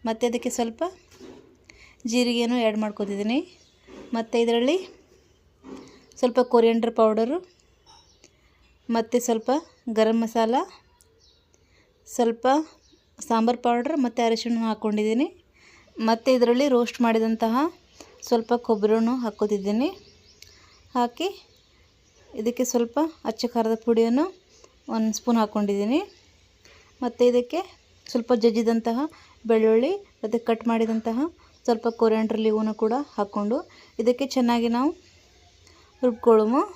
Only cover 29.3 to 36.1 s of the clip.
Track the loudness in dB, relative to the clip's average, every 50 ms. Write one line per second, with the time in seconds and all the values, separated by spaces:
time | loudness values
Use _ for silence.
29.3 | -20 _ _ 0 2 4 4 4 4 4 4 2 -2 -4 -8 _ _ _ -6 -4
30.3 | -4 -4 0 -2 -2 -2 0 -2 0 0 0 0 -2 -4 -2 -4 -2 -2 -4 -4
31.3 | -6 _ -20 -20 _ _ _ -2 -2 0 0 -4 0 2 2 2 2 2 0 -2
32.3 | -2 0 0 0 0 0 -2 -2 -2 -2 -2 -2 0 -2 -4 -6 -4 -6 -6 -4
33.3 | -4 -4 -2 -2 -2 -4 -4 -8 -20 -20 -20 -20 _ -2 0 0 0 0 -2 -4
34.3 | 0 0 0 2 2 0 0 0 0 0 0 -2 -2 -6 _ -20 _ -20 _ _
35.3 | _ _ _ _ _ _ _ -20 -20 -20 -20 _ _ _ -2 -2